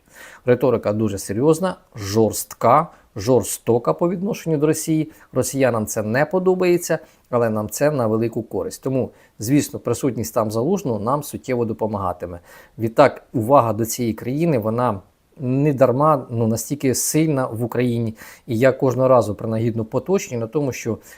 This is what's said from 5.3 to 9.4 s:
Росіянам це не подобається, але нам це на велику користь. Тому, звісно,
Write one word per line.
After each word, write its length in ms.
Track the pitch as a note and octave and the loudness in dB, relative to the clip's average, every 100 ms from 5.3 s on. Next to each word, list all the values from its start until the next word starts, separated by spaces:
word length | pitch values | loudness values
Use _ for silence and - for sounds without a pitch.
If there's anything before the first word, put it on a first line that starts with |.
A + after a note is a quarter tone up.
Росіянам 520 | C3 B2 C3+ B2+ A2+ G#2+ | -4 -2 0 0 0 -2
це 180 | A2+ | -4
не 220 | G#2+ B2 D3 | -2 0 0
подобається, 760 | F#3 F3+ F#3 F3+ E3+ - D#3+ - _ - | 0 0 2 2 2 0 -6 -6 _ -4
але 200 | A#2+ A2+ | 0 0
нам 200 | G#2+ G#2+ | 0 -4
це 220 | - D3 | 0 0
на 160 | C#3+ A2+ | 2 0
велику 360 | A2 A#2 A#2 | 0 0 -4
користь. 400 | - G2 E2 - | -6 -6 -6 -6
Тому, 260 | C3+ C3 G2+ - _ | -4 -2 -2 -8 _
звісно, 400 | - | -8